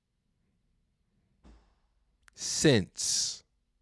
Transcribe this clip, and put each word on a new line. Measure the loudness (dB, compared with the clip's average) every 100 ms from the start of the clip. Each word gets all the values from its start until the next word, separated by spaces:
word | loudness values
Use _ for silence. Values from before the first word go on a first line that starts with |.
| _ _ _ _ _ _ _ _ _ _ _ _ _ _ -20 -20 _ _ _ _ _ _ _
Since. | -12 -6 2 4 4 2 -6 -4 -2 -4 -8 -18 _ _ _